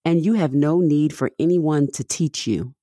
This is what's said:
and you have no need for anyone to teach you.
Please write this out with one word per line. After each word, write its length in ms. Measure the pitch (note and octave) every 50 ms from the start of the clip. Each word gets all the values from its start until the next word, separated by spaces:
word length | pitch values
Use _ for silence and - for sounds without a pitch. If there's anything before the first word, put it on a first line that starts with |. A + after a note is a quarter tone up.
| _
and 200 | E3 E3+ E3+ D#3
you 100 | G3+ A3+
have 200 | G#3+ E3+ C#3 C3
no 260 | C#3+ D3 D3+ D#3+ F3
need 320 | F#3 D#3 D3 D3 D3+ D3+
for 200 | D3 - C3+ - - -
anyone 520 | D3+ E3 F3+ F3+ D#3 D#3 D3+ D3 C#3+ C#3 -
to 100 | - B2+
teach 420 | - - - E3+ D3+ - - -
you. 300 | - G#2+ D#2 A#2 B2+ - _